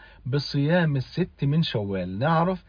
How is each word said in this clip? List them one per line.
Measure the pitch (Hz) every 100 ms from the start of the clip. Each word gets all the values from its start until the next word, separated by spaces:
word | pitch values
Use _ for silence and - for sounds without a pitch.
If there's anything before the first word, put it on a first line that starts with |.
| - - 127
بصيام | 143 - 143 143 180 165 139
الست | - - 185 -
من | 143 156
شوال؟ | 160 113 98 95 90 95
نعرف | 143 165 175 185